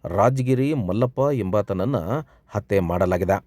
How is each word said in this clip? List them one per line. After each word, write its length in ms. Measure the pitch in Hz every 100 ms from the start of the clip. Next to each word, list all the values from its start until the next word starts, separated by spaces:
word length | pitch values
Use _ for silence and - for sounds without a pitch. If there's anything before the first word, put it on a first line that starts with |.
| -
ರಾಜಗಿರಿ 680 | 92 117 135 127 127 139
ಮಲ್ಲಪ್ಪ 460 | 156 90 101 123 131 139
ಎಂಬಾತನನ್ನ 600 | 139 92 104 101 92 104 127 82 139 - _ _
ಹತ್ಯೆ 320 | 104 - 98
ಮಾಡಲಾಗಿದೆ. 600 | 87 87 92 90 90 98